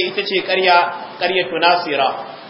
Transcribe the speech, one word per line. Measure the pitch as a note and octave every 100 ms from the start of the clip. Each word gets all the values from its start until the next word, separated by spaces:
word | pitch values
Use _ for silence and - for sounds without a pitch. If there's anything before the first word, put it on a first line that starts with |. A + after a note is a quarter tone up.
| F3+
ita | G#3
ce | F#3 F#3+
ƙarya, | F3+ F#3 F#3 F3 F3 - - -
ƙaryatu | F3+ F#3 E3+ D#3+
Nasira, | E3+ F3+ D3+ C#3 C3 - - -